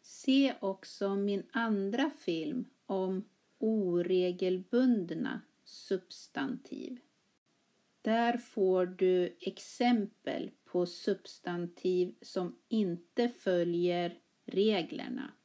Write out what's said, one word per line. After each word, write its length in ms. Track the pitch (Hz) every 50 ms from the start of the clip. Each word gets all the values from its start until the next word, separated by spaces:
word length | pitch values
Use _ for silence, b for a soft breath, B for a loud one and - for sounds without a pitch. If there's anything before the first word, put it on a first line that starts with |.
Se 540 | _ - - - - - 262 269 277 262 - -
också 540 | - 196 190 - - - - - 202 196 196
min 280 | 196 202 202 202 196 - - -
andra 580 | 233 233 226 214 196 196 196 202 240 277 302
film 540 | 294 - - - 170 160 156 147 - - - - _ _ _
om 380 | _ 196 190 190 185 190 185 208 - _ _ _ _ _ _
oregelbundna 1800 | - 220 220 220 202 180 170 175 175 180 185 185 180 180 180 180 185 185 185 185 190 _ - 240 262 254 240 214 175 170 160 - - - - - - _ _ _ _
substantiv. 1400 | - - - - - 196 185 - _ - - - - _ - - - 240 - - - - - - - 254 240 _ _ _ _ _ _ _ _ _ _ _ _ _ _ _ _ _ _ _ _ _
Där 360 | 220 220 233 233 233 240 247
får 480 | - - - - 196 185 185 185 180
du 500 | 180 185 - 190 185 185 180 180 - - _
exempel 1080 | - 196 196 - - - - - 247 240 247 226 202 - _ _ _ - - - - - - _ _
på 220 | _ - 180 180
substantiv 1300 | 175 175 - - - 175 180 _ - - - _ 180 175 175 175 170 170 - - 185 185 180 180 180 220 _
som 380 | - - - 196 185 175 - - _ _
inte 600 | - 220 208 180 170 170 - _ _ - 240 240
följer 920 | 240 - - 196 180 175 170 175 170 170 175 175 175 175 175 175 180 - _ _ _ _ _
reglerna. 880 | - - 185 202 220 214 190 160 - - - - - - - - - - _ _